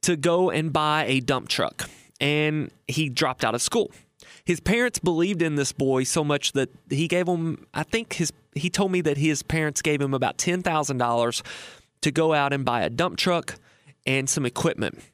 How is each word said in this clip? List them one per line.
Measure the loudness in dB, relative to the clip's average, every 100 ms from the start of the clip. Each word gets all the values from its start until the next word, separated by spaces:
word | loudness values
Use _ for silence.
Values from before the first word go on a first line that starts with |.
to | 0 0
go | 2 4 2
and | 2 0
buy | 0 2 2 2
a | 0
dump | 0 -2 -2
truck. | -2 -2 -4 -12 -14 -20 _
And | 0 2 0 0 -4 _ -6
he | -2 -2
dropped | 0 -2 0
out | -2 0
of |
school. | 0 0 -2 -6 _ _ -20 -12 -2
His | -2
parents | 2 2 2 0
believed | 0 2 2 2
in | 0 0
this | -2
boy | 0 2 2
so | 2 0
much | 0 0 0
that | -2 -2 -4 _
he | -2 0
gave | 0 0
him, | 0 -2 -6 -8
I | -8
think | -2 -4 -4
his, | -4 -4 -4 _
he | -6 -4
told | 0 0
me | 2
that | 0 2
his | 0 0
parents | -2 0 0 0
gave | 0 0
him | 0
about | 0 -2 0
ten | -2 0
thousand | 0 0 0 0
dollars | 0 2 0 -2 -8 -16 -16 -20 _ _
to | 0
go | 2 2
out | 4 2
and | 0
buy | 0 0
a | 0
dump | 0 -2 0
truck | 0 0 -2 -12 _ _ -20 _ -2
and | 0 0
some | -2 -2
equipment. | 0 -2 0 -4 -6 -20